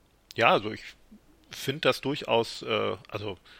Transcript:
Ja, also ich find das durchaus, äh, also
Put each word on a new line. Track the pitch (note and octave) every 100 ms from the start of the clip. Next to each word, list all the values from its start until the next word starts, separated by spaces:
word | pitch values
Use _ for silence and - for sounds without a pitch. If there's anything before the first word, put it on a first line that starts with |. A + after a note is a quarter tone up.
| _ _ - -
Ja, | A#2
also | E3+ G#2+
ich | G#2+ - - _ - _ _ _
find | - - D3 C3+
das | B2
durchaus, | C3+ C#3+ - A#2 A2+ -
äh, | - G#2+ G#2 G2+ -
also | G#2 G2+ F#2+ - -